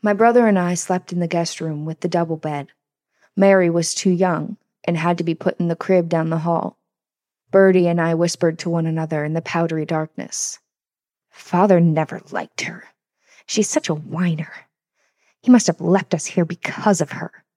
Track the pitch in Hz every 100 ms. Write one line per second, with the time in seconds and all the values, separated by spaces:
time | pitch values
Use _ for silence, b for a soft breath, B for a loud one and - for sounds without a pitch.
0 | 214 202 226 240 233 196 175 175 - 185
1 | - 175 170 170 170 - 160 147 156 160
2 | 170 170 165 160 156 147 139 _ _ _
3 | _ _ _ - 196 190 175 170 170 -
4 | 190 175 185 160 151 202 _ _ - 170
5 | 170 170 170 160 185 - 170 165 - 185
6 | 170 165 160 165 165 165 - _ _ _
7 | _ _ _ _ _ 196 190 185 175 170
8 | 165 165 175 - 170 165 180 170 165 160
9 | 160 156 151 160 160 170 165 160 156 160
10 | 156 - - - - - _ _ _ _
11 | _ _ _ _ - 175 196 180 170 156
12 | 156 - - - - - - 170 - _
13 | _ _ b b b - 208 - - 151
14 | 156 160 180 156 160 - _ _ _ _
15 | _ _ _ _ - 247 - 165 170 185
16 | - 165 - - 165 175 - - 214 180
17 | 151 - 170 - _